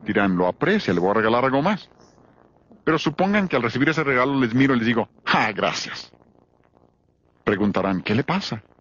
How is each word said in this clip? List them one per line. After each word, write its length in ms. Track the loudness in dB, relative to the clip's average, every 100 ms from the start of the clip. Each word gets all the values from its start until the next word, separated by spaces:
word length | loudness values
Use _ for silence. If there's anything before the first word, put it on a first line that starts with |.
Dirán, 340 | -2 0 0 2
Lo 100 | 0
aprecia, 440 | 0 0 0 0
le 80 | 0
voy 100 | 2
a 40 |
regalar 300 | 2 2 2
algo 180 | 0 0
más. 260 | 0 -4 -8 -20 -20 _ -20 _ _ _ _ -8
Pero 140 | -2 0
supongan 500 | 0 0 0 0 0
que 80 | 0
al 60 |
recibir 260 | -2 0 0
ese 140 | 0
regalo 360 | 0 2 2 2
les 140 | 0
miro 200 | 2 2
y 40 | 2
les 80 | 2
digo, 220 | 0 -2 -8
Ah, 280 | -2 0 0
gracias. 600 | -2 -2 -4 -10 -12 -16 -20 _ _ _ _ _ _ _ _ _ _ _ _
Preguntarán, 580 | -4 0 0 0 0 -2
¿Qué 120 | 0
le 100 | -2
pasa?. 380 | 0 -2 -4 -10 -12 _